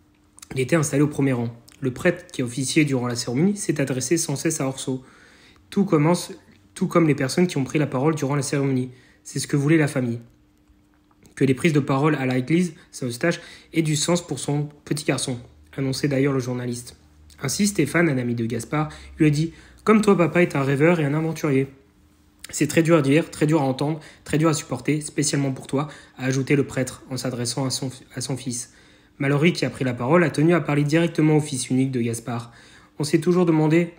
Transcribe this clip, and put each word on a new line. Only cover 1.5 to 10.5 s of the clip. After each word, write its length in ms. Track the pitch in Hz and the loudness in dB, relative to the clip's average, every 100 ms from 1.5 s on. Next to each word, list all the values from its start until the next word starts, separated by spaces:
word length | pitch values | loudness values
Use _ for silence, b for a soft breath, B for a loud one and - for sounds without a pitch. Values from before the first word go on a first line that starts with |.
| - - - | -8 -20 -8
Le 100 | 135 | -6
prêtre 360 | 123 180 175 - | 0 -2 -2 -8
qui 120 | - | -8
officiait 420 | 123 131 131 160 147 | -6 -4 0 2 2
durant 220 | 131 123 | 0 -2
la 80 | 117 | -4
cérémonie 420 | - 123 185 202 | -4 0 0 0
s'est 240 | - 151 | -4 -2
adressé 360 | 139 131 - 165 | -2 -2 -2 -2
sans 180 | - 139 | -2 -4
cesse 260 | 170 156 | -4 -2
à 60 | 135 | -4
Orso, 360 | 131 - 131 B B B B B B _ | -6 -6 -6 B B B B B B _
tout 120 | - | -2
commence, 480 | 196 160 151 175 - - _ _ _ | 2 4 4 2 -2 -14 _ _ _
tout 140 | - 175 | -6 0
comme 200 | 175 160 | 4 4
les 80 | 139 | 2
personnes 320 | 131 - 180 | 0 2 2
qui 100 | 180 | 0
ont 80 | - | -2
pris 140 | 156 | -2
la 80 | 139 | -2
parole 280 | 127 147 160 | 0 0 0
durant 200 | 135 143 | -2 -2
la 80 | |
cérémonie. 480 | 131 143 139 131 127 B B B | 0 0 0 0 -2 B B B
C'est 160 | - 139 | -10 -8
ce 80 | - | -2
que 100 | 147 | 0
voulait 180 | 139 160 | 4 4
la 140 | 143 | 2
famille. 320 | 139 123 117 - _ _ | 0 -2 -4 -10 _ _